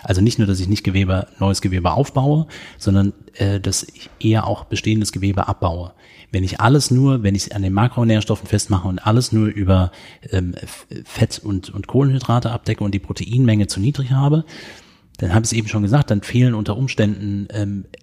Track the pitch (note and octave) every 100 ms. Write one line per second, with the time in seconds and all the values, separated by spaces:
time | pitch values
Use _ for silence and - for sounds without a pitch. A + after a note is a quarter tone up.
0 | - F#2 A2 A#2+ G2+ F#2+ F2+ G#2 - F#2+
1 | F#2 F#2 - - G2 F#2+ F#2+ F#2 E2+ B2
2 | C#3+ C3 C3+ D3+ D#3 - - - - G2
3 | G2 - - - G2 G2 G2 - - -
4 | - - A2 A2 G#2 G#2 - G2+ G#2+ G#2+
5 | G#2 - G2 G2 F#2+ F#2+ F2+ E2+ F2 -
6 | - - - F#2+ F#2+ - A2+ C#3+ - B2+
7 | C3+ C3 G2+ G2+ - G#2 F#2+ G2 A#2+ -
8 | A#2 G#2+ - G#2 - G#2+ - G2 F#2 F2+
9 | G#2+ A2+ B2 A2 G#2+ G#2 F#2+ F#2 F#2 -
10 | - - - F#2+ F2 - - - - -
11 | - - A#2 - G#2 G2 - G2 - B2+
12 | C#3 C3 - A#2+ A#2+ A#2 - A2+ G2+ G2
13 | - G2 F2+ B2 B2 G#2+ G2 F#2+ A2+ C#3+
14 | B2+ C3+ C#3+ D#3 - - - - - _
15 | _ - F2+ G#2+ A2+ A2+ G#2+ G#2+ G2+ C#3+
16 | - G#2 - A#2+ B2 A2 G#2+ G#2 C3 -
17 | G#2 F#2+ G2+ G2+ G2+ G#2+ G2+ G2+ - -